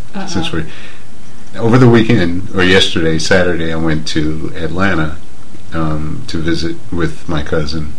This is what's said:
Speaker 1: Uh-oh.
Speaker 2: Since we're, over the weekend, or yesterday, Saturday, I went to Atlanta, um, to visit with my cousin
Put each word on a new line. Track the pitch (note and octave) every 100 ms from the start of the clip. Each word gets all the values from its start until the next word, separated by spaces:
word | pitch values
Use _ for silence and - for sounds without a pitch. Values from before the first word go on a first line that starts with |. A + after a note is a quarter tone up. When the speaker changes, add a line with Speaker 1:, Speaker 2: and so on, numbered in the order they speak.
| - G3
Speaker 1:
Uh-oh. | F#3+
Speaker 2:
Since | F3 E3
we're, | E3 D#3+ - - - - - - - - G2+
over | A2+ B2
the | B2+
weekend, | A#2 - - F2 F2 - G2
or |
yesterday, | F2+ F#2+ F#2+ F#2 D#2+ D#2+
Saturday, | - F#2+ F2 E2+ E2
I | D#2+
went | D#2+ D#2 -
to | D#2+ D2+ D#2 - -
Atlanta, | D#2+ E2 G2 F2 D#2 - - - - - -
um, | E2 D#2+ D#2 D#2 D#2+ -
to | E2+
visit | D#2+ E2 E2 E2 -
with | F2 D#2+ - -
my | D#2
cousin | - E3+ D3+ D#3+ D3+